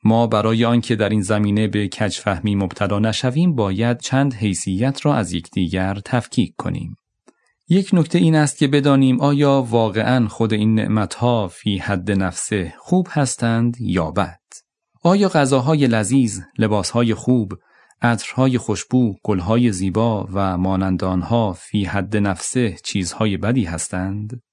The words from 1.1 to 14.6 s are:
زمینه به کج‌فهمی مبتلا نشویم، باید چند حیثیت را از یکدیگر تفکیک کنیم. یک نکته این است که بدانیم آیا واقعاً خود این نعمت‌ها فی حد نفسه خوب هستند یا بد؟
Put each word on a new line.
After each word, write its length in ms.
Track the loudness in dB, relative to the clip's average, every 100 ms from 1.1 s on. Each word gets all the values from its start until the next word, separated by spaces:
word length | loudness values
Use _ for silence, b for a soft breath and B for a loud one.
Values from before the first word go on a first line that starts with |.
| 0
زمینه 460 | 0 0 2 0 0
به 200 | -2 -4
کج‌فهمی 680 | -2 -4 -2 -4 -2 -2 -2
مبتلا 440 | -2 -2 -2 0
نشویم، 560 | 0 0 -2 0 0 2
باید 440 | -2 0 -2 -2
چند 340 | -2 0 0
حیثیت 720 | -2 -2 -2 -4 -2 -2 0 -2
را 100 | 0
از 180 | -2
یکدیگر 680 | -6 -6 -4 -2 -2 -2 -4 -4
تفکیک 480 | -4 -2 -2 -2 _
کنیم. 380 | -6 -6 -8 -14 _ _ _ b b b b
یک 200 | 0 4
نکته 260 | 2 2 2
این 160 | 4 4
است 220 | 2 0
که 100 | 2
بدانیم 540 | 2 4 4 4 4
آیا 440 | 2 2 4 2 2
واقعاً 580 | 2 2 0 0 2 0
خود 260 | -2 -2
این 220 | 2 2 2
نعمت‌ها 720 | 0 -2 -2 -2 0 0 -2
فی 300 | -6 -4 -4
حد 340 | -2 -4 -2
نفسه 640 | -2 -2 -4 -6 -4 -6 -10
خوب 280 | -2 -2 0
هستند 680 | -2 -2 -2 -2 0 -2 -2
یا 320 | -4 -2 -2
بد؟ 280 | -2 -4 -6 _ -20